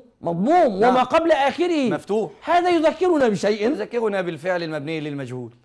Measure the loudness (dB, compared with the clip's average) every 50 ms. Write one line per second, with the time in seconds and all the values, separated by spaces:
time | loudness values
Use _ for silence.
0 | -10 _ _ _ -8 -6 -4 -2 0 2 4 4 4 2 2 2 2 4 4 4
1 | 2 2 2 2 2 2 2 2 2 0 0 0 -2 0 0 0 0 0 -2 -4
2 | -4 -4 -4 -4 -4 -4 -8 -10 -4 0 2 2 4 4 2 2 2 2 2 2
3 | 2 2 2 4 2 2 2 0 0 0 0 0 0 -2 -2 -2 -6 -6 -4 -2
4 | -2 0 -2 -2 -4 -4 -6 -6 -4 -4 -4 -2 -4 -6 -6 -8 -6 -6 -6 -6
5 | -6 -8 -8 -8 -8 -10 -10 -10 -12 -12 -16 _ _